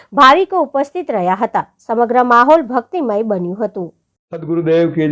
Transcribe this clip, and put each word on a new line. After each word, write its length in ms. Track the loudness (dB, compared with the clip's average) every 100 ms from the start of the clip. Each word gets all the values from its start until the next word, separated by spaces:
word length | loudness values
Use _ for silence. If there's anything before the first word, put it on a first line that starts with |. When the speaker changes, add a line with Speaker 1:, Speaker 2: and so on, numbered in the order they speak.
| _ 4
Speaker 1:
ભાવિકો 420 | 4 4 0 -2 -2
ઉપસ્થિત 440 | -2 -4 -6 -6 -4
રહ્યા 220 | -2 -2
હતા. 220 | -2 -4 -6 _ -6
સમગ્ર 360 | -2 0 2 4
માહોલ 340 | 4 6 4 2
ભક્તિમય 480 | -6 -4 -6 -4 -2 -2
બન્યું 260 | -4 -6 -6
હતું. 260 | -8 -8 -12 _ _ _ _
Speaker 2:
સદગુરુદેવ 640 | -12 -6 -4 0 2 2 0
કી 140 | 0